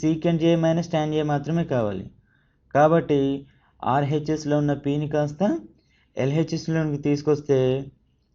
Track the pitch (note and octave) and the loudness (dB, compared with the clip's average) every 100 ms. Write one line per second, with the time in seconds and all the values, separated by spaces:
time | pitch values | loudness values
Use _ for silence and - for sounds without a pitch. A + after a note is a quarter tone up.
0 | D#3 D#3+ E3+ E3 E3 E3+ E3 E3 E3+ D#3 | -2 0 0 2 2 4 2 0 -2 -2
1 | D3+ D3+ D3+ C#3+ D3 E3+ E3 B2+ G#2+ F#2+ | 0 -2 0 -2 -2 -2 0 0 -2 -4
2 | - - _ _ _ _ _ C3+ D#3 E3 | -10 -18 _ _ _ _ _ 4 6 4
3 | E3 C#3+ C#3 C#3 C#3 _ _ - - C#3 | 2 0 2 -2 -8 _ _ -8 -2 0
4 | C#3 D3+ D3+ D3+ D3 D3 D3 C#3+ C#3+ D3 | 0 -2 -2 -4 0 0 0 -2 -2 -2
5 | D3 D3+ D3 D3+ G3+ E4 - _ _ _ | -2 -2 -2 -2 -2 -2 -8 _ _ _
6 | _ - C3 D#3 D#3+ E3 - D#3+ D#3 C#3+ | _ -4 0 0 0 -4 -2 -2 -2 -2
7 | C#3+ D3 D3 D3 D3 C3 B2+ C3 C3+ _ | -2 0 0 -2 2 2 2 0 -6 _
8 | _ _ _ | _ _ _